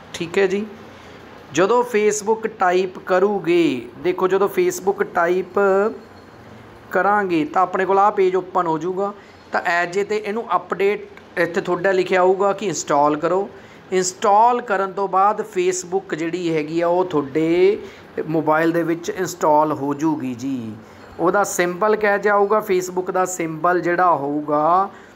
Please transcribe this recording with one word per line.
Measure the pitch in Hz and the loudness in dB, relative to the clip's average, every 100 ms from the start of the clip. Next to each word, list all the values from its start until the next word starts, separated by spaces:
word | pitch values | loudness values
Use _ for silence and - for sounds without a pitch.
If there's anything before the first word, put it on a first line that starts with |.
| - | -16
ਠੀਕ | - 165 190 | -10 -4 0
ਹੈ | 190 | 2
ਜੀ, | 202 214 - - - - - - - - | 0 -4 -12 -20 -20 -20 -20 -20 -20 -6
ਜਦੋਂ | 147 196 247 | 0 2 2
Facebook | 240 208 208 208 196 220 226 - | 2 2 2 0 -2 -2 -4 0
ਟਾਈਪ | 180 185 190 - | 2 2 0 -6
ਕਰੋਗੇ, | - 185 202 196 160 175 156 127 - - | 0 2 2 0 0 2 2 0 -8 -6
ਦੇਖੋ | 165 180 180 | -4 0 0
ਜਦੋਂ | 185 196 185 | 2 0 0
Facebook | 180 180 185 196 | -2 0 -2 -2
ਟਾਈਪ | 208 180 170 185 190 202 202 190 214 214 - - - - - - - - - | -2 0 0 0 -2 0 2 2 0 -4 -16 -20 -20 -20 -20 -20 -20 -20 -4
ਕਰਾਂਗੇ | 190 185 208 190 165 151 | 0 2 2 2 0 0
ਤਾਂ | 190 | 0
ਆਪਣੇ | 180 190 185 | 0 0 2
ਕੋਲ | 196 | 4
ਆਹ | 208 | 4
page | 208 185 180 | 4 2 2
open | 180 185 170 | -2 -2 0
ਹੋ | 156 | -2
ਜਾਊਗਾ। | 170 185 202 208 - - - | -4 -4 -6 -8 -18 -20 -6
ਤਾਂ | 208 | -4
as | 185 170 175 | 0 0 0
a | 185 202 | -2 -2
ਤੇ | 214 208 | -4 -4
ਇਹਨੂੰ | 220 - 175 | -6 -2 -4
update | - 190 196 208 - - - 180 | -2 -2 -2 -2 -8 -20 -10 -2
ਇੱਥੇ | 170 185 | -2 -2
ਤੁਹਾਡਾ | 180 175 190 | -2 0 0
ਲਿਖਿਆ | 190 180 185 | 0 2 4
ਆਊਗਾ | 180 190 196 | 4 4 2
ਕਿ | 196 202 | 0 -4
ਇੰਸਟਾਲ | 147 - 147 147 151 | -4 0 2 2 2
ਕਰੋ। | 151 185 220 - - - - | 0 -2 -4 -10 -20 -20 -4
ਇੰਸਟਾਲ | 185 185 - 214 202 240 247 | -2 -2 -2 2 4 4 2
ਕਰਨ | 240 190 196 | -2 -2 -2
ਤੋਂ | 185 196 | -4 -2
ਬਾਅਦ | 185 202 214 | 2 2 0
Facebook | - 185 180 180 175 190 190 156 | -4 -2 0 -2 -2 -4 -4 -6
ਜਿਹੜੀ | 165 180 170 160 | -4 -4 -2 -2
ਹੈਗੀ | 151 165 | -2 -2
ਆ | 170 | 0
ਉਹ | 175 180 | 2 0
ਤੁਹਾਡੇ | 147 135 143 160 170 190 214 - - - - 160 | -2 -2 0 2 4 4 2 -4 -18 -14 -8 -4
ਮੋਬਾਈਲ | 160 147 156 165 | -2 2 2 2
ਦੇ | 165 | 0
ਵਿੱਚ | 165 165 - | -2 -4 -6
ਇੰਸਟਾਲ | - 175 170 165 151 156 | -6 -6 -2 2 4 2
ਹੋ | 143 139 | 0 -4
ਜਾਊਗੀ | 143 160 143 127 | -2 -2 -2 -4
ਜੀ। | 123 135 131 110 110 - - - - | -6 -6 -6 -8 -12 -16 -20 -16 -4
ਉਹਦਾ | 165 202 | 0 2
ਸਿੰਬਲ | 196 - 175 175 214 214 | 0 -2 -2 0 0 2
ਕਿਹੋ | 214 202 | 2 2
ਜਿਹਾ | 202 | 2
ਆਊਗਾ, | 202 202 214 208 | 2 2 0 0
Facebook | 185 180 180 180 | -2 -2 -6 -4
ਦਾ | 180 185 | -2 -2
ਸਿੰਬਲ | - 165 160 175 180 | -2 -6 -2 0 0
ਜਿਹੜਾ | 165 175 185 151 | 0 2 2 2
ਹੋਊਗਾ | 139 147 151 147 156 185 196 - - | 0 -4 -2 0 2 2 0 -6 -20